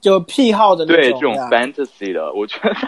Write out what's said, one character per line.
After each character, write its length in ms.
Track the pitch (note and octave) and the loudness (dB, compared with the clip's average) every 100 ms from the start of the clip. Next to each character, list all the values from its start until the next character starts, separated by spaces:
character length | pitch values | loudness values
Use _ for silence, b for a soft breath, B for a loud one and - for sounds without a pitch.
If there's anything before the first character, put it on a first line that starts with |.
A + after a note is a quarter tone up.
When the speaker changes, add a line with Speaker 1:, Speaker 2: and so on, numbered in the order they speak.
Speaker 1:
有 140 | G3 F#3+ | 2 2
癖 320 | F3 - A#3+ | 0 0 2
好 200 | G#3 G#3 | 4 2
的 120 | E3+ D#3+ | 2 2
那 80 | |
种， 80 | E3 | 2
Speaker 2:
对， 100 | C3 | 2
这 80 | - | 2
种 140 | C#3+ | -2
Speaker 1:
对 80 | A2 | -2
啊。 80 | B2 | 0
Speaker 2:
fantasy 640 | A#2 B2+ D3 C3+ - G2 | 0 0 -6 -8 -8 -8
的， 180 | E2+ D#2 | -6 -6
我 160 | G2 G#2+ | -6 -8
觉 100 | - | -6
得 140 | G#3+ - | -4 -4